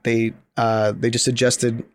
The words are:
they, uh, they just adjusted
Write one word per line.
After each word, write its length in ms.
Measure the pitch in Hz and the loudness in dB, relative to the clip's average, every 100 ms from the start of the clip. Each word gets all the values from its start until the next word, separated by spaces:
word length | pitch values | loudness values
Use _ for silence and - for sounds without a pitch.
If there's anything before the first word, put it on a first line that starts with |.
they, 280 | - 113 113 - _ - | -2 0 0 -4 _ -2
uh, 360 | 117 110 107 | 0 2 0
they 180 | 104 120 | 0 -2
just 180 | 117 135 | 0 0
adjusted 560 | 120 127 120 123 117 - | 2 2 2 0 -2 -8